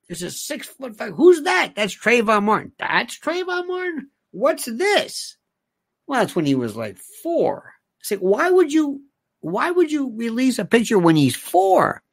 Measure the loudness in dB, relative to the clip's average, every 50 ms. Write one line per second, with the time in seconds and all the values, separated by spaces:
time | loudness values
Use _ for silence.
0 | _ _ -12 -10 -10 -10 -10 -12 -10 -10 -10 -12 -12 -18 -18 _ -16 -16 -12 -12
1 | -12 -10 -2 6 8 8 8 6 2 0 0 0 -2 -2 _ -4 -4 -4 -4 -2
2 | 2 4 4 4 4 4 2 2 4 2 0 0 0 -8 _ -10 -6 -2 0 -2
3 | -2 -2 -10 -8 -6 -4 -4 -4 -4 -4 -6 -6 -6 -6 -6 -6 -6 -6 -8 -10
4 | -14 _ _ _ _ _ -8 -2 0 0 0 -2 -6 -10 -4 -2 0 2 2 0
5 | 0 -2 -10 -12 -14 -14 -18 _ _ _ _ _ _ _ _ _ _ _ _ _
6 | _ -4 0 0 0 0 -2 -2 0 0 0 0 -2 -4 -6 -8 -10 -10 -12 -16
7 | -20 -20 -20 -12 -8 -4 -2 0 0 0 -2 -6 -14 -20 -20 _ _ _ _ _
8 | -8 -8 -6 -2 0 0 0 2 2 2 4 4 2 4 2 0 0 0 -6 -10
9 | -14 _ _ _ _ _ _ _ -10 -6 -4 -2 -2 0 2 0 0 0 0 -4
10 | -4 -6 -6 -6 -6 -4 -2 0 0 0 0 0 -2 2 2 2 2 2 2 4
11 | 4 4 4 6 4 2 0 -4 -10 -2 0 2 4 4 4 4 4 2 -2 -4
12 | _ _